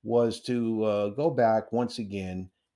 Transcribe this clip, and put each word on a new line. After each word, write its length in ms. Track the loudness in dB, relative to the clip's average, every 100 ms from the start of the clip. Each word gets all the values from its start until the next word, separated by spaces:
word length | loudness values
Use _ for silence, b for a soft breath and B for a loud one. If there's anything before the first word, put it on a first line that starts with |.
was 380 | 0 2 2 0
to, 420 | -4 -2 0 0
uh, 260 | 0 2 0
go 200 | 0 -2
back 420 | 4 4 4 0
once 280 | -2 -2 -4
again 500 | -8 -6 -6 -6 -10 _ _